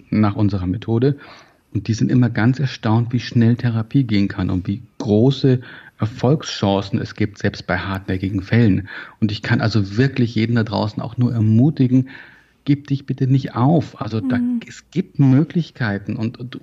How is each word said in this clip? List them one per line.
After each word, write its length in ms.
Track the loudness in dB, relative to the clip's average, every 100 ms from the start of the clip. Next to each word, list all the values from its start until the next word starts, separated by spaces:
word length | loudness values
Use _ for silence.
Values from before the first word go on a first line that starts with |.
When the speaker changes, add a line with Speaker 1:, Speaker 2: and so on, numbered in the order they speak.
| -4
Speaker 1:
nach 260 | 0 2 2
unserer 320 | 0 0 -2
Methode. 500 | -4 -2 0 0 0 -8 -20 -20 _ _
Und 140 | -6 -4
die 60 |
sind 180 | -2 2
immer 180 | 2 2
ganz 300 | 2 0 2
erstaunt, 520 | -2 -2 0 0 0
wie 60 | -2
schnell 360 | -2 2 4 2
Therapie 480 | 0 -2 0 0
gehen 240 | 0 0 0
kann 220 | -2 -2
und 160 | -2 -4
wie 160 | -6 -8 _
große 600 | 0 4 4 4 2 2 -2 -18 -20 _
Erfolgschancen 1000 | -6 -2 0 0 -2 -4 0 0 -2 -4
es 160 | -6 -4
gibt, 240 | -6 -2
selbst 260 | -4 -4 -4
bei 120 | -4
hartnäckigen 600 | -4 -8 -6 -4 -4 -4
Fällen. 440 | 0 2 4 2 -2 -14 -18 -4
Und 120 | -4
ich 100 | -2
kann 200 | -2 0
also 360 | 0 0 -2 0
wirklich 380 | 0 2 -2 0
jeden 200 | 0 0
da 80 |
draußen 380 | 0 -2 -4 -6
auch 160 | -8 -2
nur 160 | -2
ermutigen, 760 | 2 4 4 4 2 2 2 0 -8 -20 -20 _ _ -2
gib 220 | -2 -2
dich 180 | -6 -4
bitte 200 | -4 2
nicht 280 | 2 0 0
auf. 440 | 2 2 0 -8
Also 220 | -6 -4
da, 160 | -2 -2
Speaker 2:
Mhm. 220 | -2 -4 -8
Speaker 1:
es 240 | -18 _
gibt 260 | -6 -6 2
Möglichkeiten 960 | 4 4 2 -2 -4 -4 -4 -4 -6 -6
und 220 | -6 -6
du 200 | -14 -14